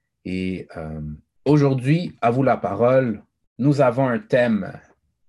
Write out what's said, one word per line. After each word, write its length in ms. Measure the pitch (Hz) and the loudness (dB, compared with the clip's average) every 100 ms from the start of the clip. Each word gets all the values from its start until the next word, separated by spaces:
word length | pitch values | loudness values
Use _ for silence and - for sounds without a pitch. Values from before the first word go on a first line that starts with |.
| _ _ 92 | _ _ -10
Et, 420 | 92 92 90 - 87 | -6 -6 -8 -12 -14
euh, 240 | 78 78 76 73 _ _ 139 | -12 -10 -12 -14 _ _ 2
aujourd'hui, 720 | 147 139 131 127 165 175 - | 4 4 0 0 0 -2 -4
à 100 | 117 | -2
vous 120 | 127 | 2
la 140 | 127 107 | 0 0
parole, 680 | 92 98 123 131 123 104 - _ _ - | -2 0 2 2 0 -4 -12 _ _ -2
nous 220 | 139 139 | 0 2
avons 280 | 127 120 131 | 2 2 0
un 120 | 113 | -2
thème, 580 | - 127 120 104 90 - _ _ _ _ | 0 0 2 0 -4 -14 _ _ _ _